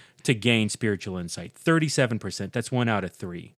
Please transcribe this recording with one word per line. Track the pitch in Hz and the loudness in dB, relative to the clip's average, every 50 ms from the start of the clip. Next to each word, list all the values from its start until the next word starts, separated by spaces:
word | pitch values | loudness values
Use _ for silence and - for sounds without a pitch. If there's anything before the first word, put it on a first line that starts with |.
| - - _ _ - | -20 -20 _ _ 0
to | - 127 | 0 2
gain | 107 101 120 120 113 110 104 | 2 4 4 4 4 4 0
spiritual | - - - 110 101 92 - 101 92 92 | -2 -2 0 0 0 0 -4 -6 -8 -6
insight. | 87 85 - - 85 85 - | -6 -8 -8 -10 -12 -12 -12
Thirty-seven | - - 165 165 165 156 151 - - 135 120 120 104 | -4 2 2 4 4 4 2 2 2 2 2 2 -2
percent, | - 98 - - 101 95 | -4 -6 -8 -6 -8 -6
that's | - 123 113 - | -4 -6 -4 -2
one | - 123 123 117 | 0 0 2 2
out | 110 101 92 | 2 0 0
of | 90 - | -4 -8
three. | - - 92 87 85 - - _ | -8 -10 -10 -10 -10 -12 -14 _